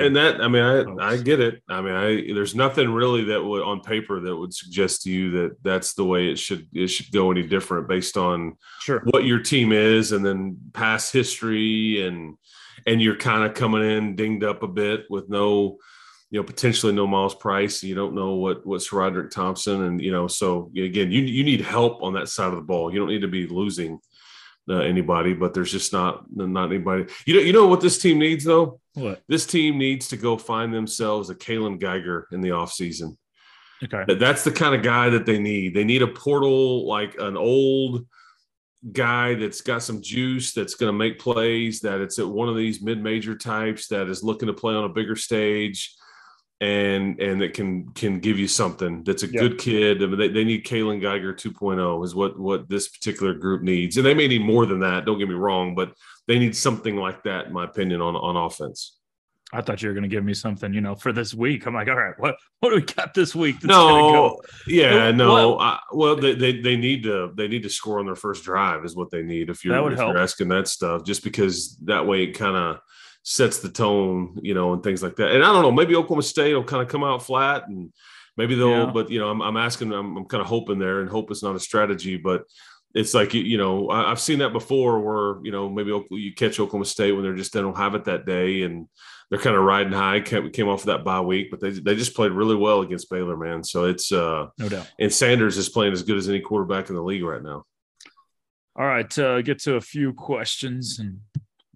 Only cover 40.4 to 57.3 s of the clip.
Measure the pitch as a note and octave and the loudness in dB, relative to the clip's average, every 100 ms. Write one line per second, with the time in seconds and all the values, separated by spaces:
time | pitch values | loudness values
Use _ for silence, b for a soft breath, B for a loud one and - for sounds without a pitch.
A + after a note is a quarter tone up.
40.4 | B2 A2+ G2 - A2+ G#2 A2+ A2 B2+ A2+ | -4 -4 -6 -2 0 0 -2 -2 -2 0
41.4 | A#2 A2+ A2+ A2 G#2+ G2 F#2+ - G2 G#2 | 0 0 -2 -4 -4 -4 -4 -4 -4 -2
42.4 | A#2+ A2+ A2 G#2 G#2 A2+ A2 A2 G#2+ G#2+ | -2 -2 -2 -4 -4 -4 -4 -4 -4 -8
43.4 | A#2 A2 A2 G#2+ - G2+ F#2 F2+ G#2+ G#2+ | -6 -4 -2 -4 -4 -4 -4 -4 -4 -2
44.4 | A2 G2 A2+ G#2+ G#2 G2+ G#2+ A2 - A2 | -4 -4 -2 -2 -2 -4 -4 -4 -2 0
45.4 | G#2 G#2+ G#2 F#2+ - - b b b b | 0 0 -4 -6 -12 -16 b b b b
46.4 | b - G2+ G2+ G2+ G2 G2 - G2 F#2+ | b -6 -2 0 2 0 -2 -2 -2 0
47.4 | F2 - G2 F#2 - - G#2+ F#2 G2+ G2 | -2 -4 -4 -6 -8 -4 -4 0 0 0
48.4 | G2 - F#2+ - F2 E2+ E2+ F#2+ G2+ A#2+ | 0 0 0 -2 -4 -4 -4 -4 -2 0
49.4 | A#2+ A#2+ B2 G#2+ G#2+ F#2+ G2 G2 G#2+ G#2+ | 0 0 -2 2 2 2 0 0 0 2
50.4 | A2+ A2 - A#2 G#2+ G#2 G2 G2+ F#2+ F#2 | 0 0 -2 -2 -2 -2 -4 -4 -6 -8
51.4 | G#2+ - G2+ F#2 F2 E2+ F2 F2+ G2 - | -10 -6 -2 0 0 -2 -4 -2 -2 -2
52.4 | F#2+ F#2 D2+ G2 - - G#2+ G#2 G2 - | -4 -4 -2 -6 -6 -8 -8 -4 -2 -2
53.4 | F#2+ F#2 F#2 F2+ F2 G#2+ C3 D#3 C#3+ A#2 | -2 -2 0 0 0 2 4 4 4 2
54.4 | G#2+ A#2 G#2+ F#2+ F#2 F2+ A2 G2+ G2+ F2 | 4 4 4 2 0 0 0 -2 -2 -2
55.4 | G2+ F#2 F2+ F2+ F#2 - B B - A#2+ | 0 0 -2 -2 -6 -8 B B 0 2
56.4 | A#2+ A2 C#3 A2 A2+ G2+ F#2+ F#2+ G#2 | 2 2 0 0 -2 -4 -4 -6 -6